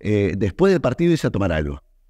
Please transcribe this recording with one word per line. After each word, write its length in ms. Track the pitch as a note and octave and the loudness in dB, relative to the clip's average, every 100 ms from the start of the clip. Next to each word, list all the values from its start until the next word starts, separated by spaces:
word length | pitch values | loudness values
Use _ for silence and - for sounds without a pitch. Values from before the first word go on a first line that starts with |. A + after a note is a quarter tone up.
eh, 340 | G2+ G#2 G2 - | -2 0 0 0
después 360 | G2 - F#3+ | -4 0 2
del 80 | F3 | 2
partido 300 | B2+ B2+ E3+ | 0 0 0
irse 160 | D#3+ A#2+ | 2 0
a 40 | |
tomar 200 | F#2+ G2 | -2 -2
algo. 320 | D#2 D2 C#2+ _ _ _ | -2 -4 -6 _ _ _